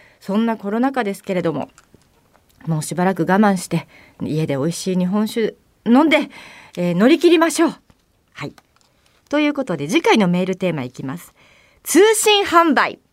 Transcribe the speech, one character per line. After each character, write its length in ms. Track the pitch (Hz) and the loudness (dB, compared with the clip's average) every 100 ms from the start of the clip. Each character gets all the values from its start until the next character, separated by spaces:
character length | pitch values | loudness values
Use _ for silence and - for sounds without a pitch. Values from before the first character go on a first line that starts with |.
| _ _ | _ _
そ 140 | - 202 | -4 -2
ん 100 | 233 | -2
な 100 | 220 | -4
コ 140 | 202 | -4
ロ 100 | 226 | -2
ナ 100 | 262 | -2
禍 140 | 262 | -2
で 80 | 208 | -6
す 100 | 196 | -6
け 120 | - | -6
れ 80 | 180 | -4
ど 100 | 165 | -2
も、 160 | 147 - _ _ _ _ _ _ _ _ _ - | -4 -10 _ _ _ _ _ _ _ _ _ -6
も 120 | 156 | -4
う 40 | |
し 120 | - | -4
ば 100 | 170 | -2
ら 100 | 185 | -2
く 80 | 185 | -2
我 160 | 160 190 | 0 2
慢 200 | 214 185 | 2 0
し 100 | - | -2
て、 180 | 165 - - - - | -6 -6 -20 -20 -12
家 240 | - 151 151 | -6 -4 -2
で 100 | 139 | -2
美 60 | |
味 100 | 156 | -4
し 200 | 170 190 | -4 -4
い 20 | 185 | -2
日 80 | |
本 240 | 180 214 214 | -2 -2 -4
酒 260 | 233 214 - _ _ | -2 -4 -6 _ _
飲 200 | - 247 | 2 4
ん 40 | 311 | 4
で、 220 | 302 233 - - - - - | 2 -2 -12 -20 -20 -16 -6
え 140 | 175 | -2
ー、 20 | |
乗 140 | 175 240 | 2 4
り 100 | 330 | 6
切 100 | 349 | 4
り 100 | 330 | 4
ま 120 | 330 | 2
し 120 | 320 | 2
ょ 60 | 330 | 0
う。 60 | - _ _ _ _ _ | -2 _ _ _ _ _
は 140 | - 143 | -16 -16
い。 80 | - _ _ _ _ _ _ - | -16 _ _ _ _ _ _ -6
と 100 | 294 | -2
い 80 | 294 | -2
う 40 | |
こ 120 | 285 | -2
と 120 | 254 156 | -6 -6
で、 100 | 143 | -2
次 140 | 302 | -2
回 160 | 453 285 | 2 2
の 120 | 185 | 2
メ 140 | 180 | 0
ー 40 | 185 | -2
ル 100 | 185 | -2
テ 140 | 185 | -4
ー 40 | |
マ 80 | 156 | -4
い 80 | 127 | -8
き 140 | - | -10
ま 140 | 135 165 | -12 -12
す。 160 | - _ _ _ _ _ | -16 _ _ _ _ _
通 320 | - 320 427 | -2 4 4
信 320 | 427 427 403 370 | 4 2 2 2
販 260 | 339 330 | 2 4
売。 280 | 233 165 - _ | 2 -2 -6 _